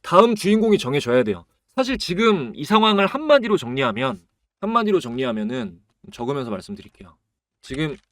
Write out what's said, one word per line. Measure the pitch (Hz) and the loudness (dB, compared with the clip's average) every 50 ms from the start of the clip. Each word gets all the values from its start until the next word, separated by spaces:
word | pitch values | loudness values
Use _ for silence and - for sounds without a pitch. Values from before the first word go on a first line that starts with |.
다음 | - - 175 185 226 240 226 | -6 2 6 6 6 6 4
주인공이 | 208 - 196 214 220 220 220 208 | 0 2 2 2 4 4 4 2
정해져야 | - - 123 139 147 - 120 123 127 | 2 0 0 -2 -2 0 2 2 2
돼요. | 120 107 98 87 - _ _ _ _ _ - | 2 2 -2 -6 -8 _ _ _ _ _ -4
사실 | 262 262 247 262 | -4 -2 -2 -2
지금 | - - - 175 180 226 226 208 170 131 113 - | -6 -4 -6 -2 0 2 2 2 0 -2 -8 -10
이 | - 147 | -10 -4
상황을 | - 208 220 220 220 208 202 196 | 2 2 4 4 4 4 4 2
한마디로 | 190 - 277 311 302 294 277 214 240 208 | 0 -2 -4 0 2 2 2 4 2 -2
정리하면, | 170 - 117 123 135 135 120 101 113 131 131 107 87 _ _ _ _ _ _ _ - | -2 -2 -4 -4 -2 -2 -2 -2 -2 -2 -4 -4 -6 _ _ _ _ _ _ _ -10
한마디로 | 196 214 226 233 226 214 196 175 | -6 -2 0 0 0 2 0 0
정리하면은 | 135 120 117 127 131 123 110 107 107 110 127 131 113 92 85 87 _ _ _ _ _ - | 0 -2 -6 -4 -4 -2 -2 -4 -4 -4 -6 -6 -8 -8 -12 -16 _ _ _ _ _ -20
적으면서 | - - 120 123 143 139 127 117 | -12 -10 -6 -6 -4 -6 -6 -6
말씀드릴게요. | 104 92 - - 101 95 92 90 _ _ 98 85 _ _ _ _ _ _ _ _ _ _ | -8 -10 -10 -12 -16 -16 -16 -20 _ _ -20 -20 _ _ _ _ _ _ _ _ _ _
지금 | _ - 131 139 160 151 135 - _ _ | _ -12 -6 -6 -6 -6 -6 -10 _ _